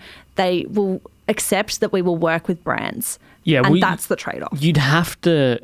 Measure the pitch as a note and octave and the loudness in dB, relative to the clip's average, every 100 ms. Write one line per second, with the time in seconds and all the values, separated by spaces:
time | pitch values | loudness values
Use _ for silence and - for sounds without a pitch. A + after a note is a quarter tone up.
0 | - - - - F#3 F3+ - G#3 G3 F#3 | -8 -20 -12 -2 0 0 -2 -2 -2 -2
1 | - _ - G#3+ - G3 G#3+ - G#3+ F#3+ | -8 _ -6 -4 -2 -2 -2 -2 -2 0
2 | F3+ E3+ E3+ E3 - E3+ D#3 A2 A2 - | 0 0 0 0 -2 -6 -4 -4 -4 -8
3 | - - _ _ D#3+ C#3 B2 F3 F#3 E3+ | -10 -10 _ _ 0 2 4 4 2 -2
4 | - F3+ - - - C#3 D#3+ D#3 C3+ D#3+ | -4 -6 -6 -10 -8 -2 2 2 4 2
5 | E3+ - E3+ D#3 C3 A#2 | 0 -2 2 2 2 0